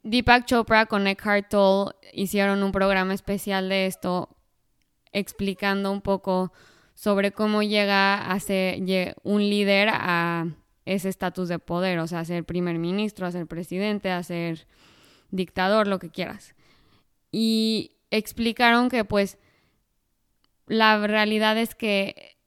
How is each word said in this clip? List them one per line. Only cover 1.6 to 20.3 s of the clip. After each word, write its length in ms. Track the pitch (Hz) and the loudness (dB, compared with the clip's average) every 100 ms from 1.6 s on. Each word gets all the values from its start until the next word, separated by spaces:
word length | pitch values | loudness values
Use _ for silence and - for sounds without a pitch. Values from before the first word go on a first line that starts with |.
| 196 196 196 - - | 6 4 0 -8 -14
hicieron 500 | - 190 208 202 196 | -6 -2 0 2 2
un 80 | 196 | 0
programa 420 | 190 196 190 185 | 2 2 2 0
especial 540 | 196 - 196 - 190 190 | -4 -4 -6 -2 -4 0
de 180 | 196 190 | 0 -2
esto, 500 | - 185 180 - _ _ _ _ _ _ _ _ | -4 -4 -4 -6 _ _ _ _ _ _ _ _
explicando 800 | 202 190 - 196 185 202 196 196 | -6 -6 -6 -6 -2 -2 -2 -2
un 80 | 202 | -4
poco 520 | 196 190 196 185 185 _ - _ _ | -2 -2 0 -2 -2 _ -20 _ _
sobre 360 | - 208 196 196 | -6 0 2 0
cómo 320 | - 214 214 | 0 0 0
llega 540 | 208 208 202 196 196 202 | 2 2 2 2 2 0
a 240 | 202 190 | -2 -4
ser 400 | - 190 185 - | -2 -2 -2 -2
lle-, 340 | 185 185 180 - | -2 -2 -2 -6
un 200 | - 208 208 | -2 0 2
líder 420 | 208 202 196 208 | 2 2 4 2
a 540 | 214 180 175 170 170 165 151 _ _ - | 0 -2 0 0 -2 -4 -8 _ _ -6
ese 220 | 185 190 | -4 -4
estatus 400 | 180 185 175 180 | -4 -6 -4 -6
de 120 | 170 | -6
poder, 400 | - 170 185 175 | -4 -2 0 -2
o 80 | 160 | -4
sea, 100 | 170 | -6
a 40 | |
ser 180 | 165 175 | -4 -6
primer 340 | 165 175 175 170 | -4 -2 -2 -2
ministro, 460 | 170 196 214 - 180 | -2 -2 -4 -4 -6
a 40 | |
ser 160 | 175 160 | -6 -8
presidente, 640 | 165 180 180 208 208 196 | -10 -8 -4 -4 -4 -4
a 120 | 180 | -4
ser 420 | 175 170 170 160 _ _ _ _ _ _ _ | -6 -6 -6 -8 _ _ _ _ _ _ _
dictador, 560 | 185 180 - 185 220 202 | -6 -4 -2 2 2 2
lo 140 | 185 | -2
que 100 | 165 | -6
quieras. 460 | - 175 208 - _ _ _ _ _ _ _ _ | -10 -8 -10 -18 _ _ _ _ _ _ _ _
Y 640 | 214 226 220 220 220 - _ _ | -2 0 2 2 0 -4 _ _
explicaron 800 | 214 214 - 233 220 240 233 247 | -4 -4 -4 -4 2 4 4 2
que, 160 | 247 | 0
pues, 340 | 202 202 196 - _ _ _ _ _ _ _ _ _ | 0 0 0 -4 _ _ _ _ _ _ _ _ _